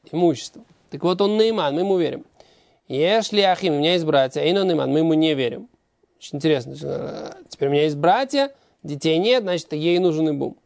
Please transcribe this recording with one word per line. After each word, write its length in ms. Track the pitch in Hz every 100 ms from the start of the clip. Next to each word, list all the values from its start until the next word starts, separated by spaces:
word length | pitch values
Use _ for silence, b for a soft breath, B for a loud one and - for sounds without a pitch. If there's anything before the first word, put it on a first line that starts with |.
| -
имущество. 500 | 160 175 131 - - - _ _
Так 140 | 143
вот, 160 | 170 185
он 160 | 202 214
наиман, 380 | 220 214 147
мы 80 | 147
ему 160 | 196 185
верим. 280 | 156 131 - _ b b b b -
Если 540 | 131 170 220 208 208
Ахим, 320 | 190 180 185
у 60 | 147
меня 140 | 156
есть 120 | 180 156
братья, 340 | 143 135 147
Эйно 240 | 151 196
наиман, 260 | 190 156 131
мы 100 | 151
ему 160 | 160 156
не 180 | 160
верим. 340 | 139 120 120 226 _ _ _ _ _
Очень 200 | - 147
интересно. 380 | 156 143 127 139
Э, 500 | 143 139 139 151 - - -
теперь 180 | - 139
у 40 |
меня 120 | 147
есть 140 | 156 147
братья, 560 | 151 226 269 277 277 - b b
детей 340 | 160 143 165 160
нет, 260 | 214 254
значит, 300 | 196 170 -
ей 260 | 151 165 175
нужен 300 | 185 156 156
ибум. 260 | 139 139 -